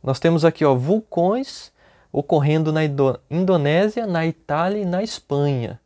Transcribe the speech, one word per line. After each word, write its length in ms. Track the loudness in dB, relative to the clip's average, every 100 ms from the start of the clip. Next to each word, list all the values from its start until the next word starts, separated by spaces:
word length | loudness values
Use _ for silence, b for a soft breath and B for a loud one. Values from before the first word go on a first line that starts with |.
Nós 160 | -2 0
temos 240 | 2 4
aqui, 180 | 2 4
ó, 120 | 2
vulcões 960 | 2 2 -2 0 -2 0 0 -4 -12 -20 b b b b
ocorrendo 580 | -8 0 2 2 2 0
na 140 | 0
Indo-, 340 | -2 2 0 0 _
Indonésia, 760 | -2 2 2 2 2 0 -2 -4
na 200 | -2 -2
Itália 560 | -4 -4 -2 -2 -2
e 20 |
na 180 | -2 -4
Espanha. 760 | -4 -10 _ -2 0 -2 -6 -10